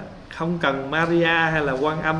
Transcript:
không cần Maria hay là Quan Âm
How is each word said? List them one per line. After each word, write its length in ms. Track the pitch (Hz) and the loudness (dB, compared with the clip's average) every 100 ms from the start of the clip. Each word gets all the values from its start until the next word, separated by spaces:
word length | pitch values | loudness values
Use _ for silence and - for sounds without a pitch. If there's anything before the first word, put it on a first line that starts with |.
| - - - - | -8 -16 -16 -6
không 220 | 165 170 | -4 0
cần 320 | 151 135 135 | 0 0 -2
Maria 360 | 156 165 170 165 | 0 2 4 4
hay 360 | 165 160 160 | 4 2 2
là 100 | 143 | 0
Quan 300 | 131 151 160 | 0 0 0
Âm 140 | 160 | -2